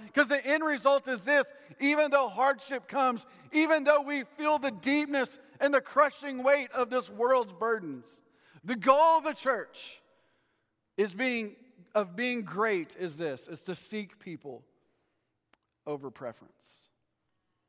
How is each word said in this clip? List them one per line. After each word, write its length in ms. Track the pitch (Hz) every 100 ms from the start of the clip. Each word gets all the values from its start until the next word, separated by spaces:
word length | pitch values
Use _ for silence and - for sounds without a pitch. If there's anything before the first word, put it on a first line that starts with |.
| 214
'cause 160 | 269 262
the 160 | 277
end 200 | 240 311
result 440 | 311 277 262 277 269
is 160 | 240
this, 220 | 190 285 262 - - -
even 300 | 277 302 302
though 180 | 277 247
hardship 600 | 185 269 262 - 262 -
comes, 400 | 269 262 233 - - -
even 320 | 302 320 311
though 180 | 277 294
we 220 | 277 285
feel 340 | 240 - 302 302
the 140 | 262
deepness 680 | 208 262 294 294 285 247 - - -
and 120 | 277
the 100 | 277
crushing 600 | 254 269 294 - 285 254
weight 300 | 254 285 247
of 180 | 254 240
this 220 | 254 196
world's 420 | 202 240 262 220
burdens, 680 | 170 226 220 170 131 - - _ _ _ -
the 120 | 170 240
goal 440 | 208 277 320 320
of 60 | 302
the 100 | 285
church 680 | 262 226 156 - - - _ _ _ _ _ _ _ _ _ -
is 160 | 208
being, 420 | 185 254 240 208 - _ _ _
of 220 | 214 196 175
being 280 | 247 247
great 520 | 190 175 220 196 156 -
is 220 | 175 147
this, 300 | 165 131 -
is 160 | 160
to 120 | - 170
seek 420 | - 214 196 _
people 480 | - 160 143 120 135 _ _ _ _ _ _ _ _ _ _ _ -
over 240 | 147 135
preference. 800 | 110 127 113 - _ - - _ _ _ _ _ _ _ _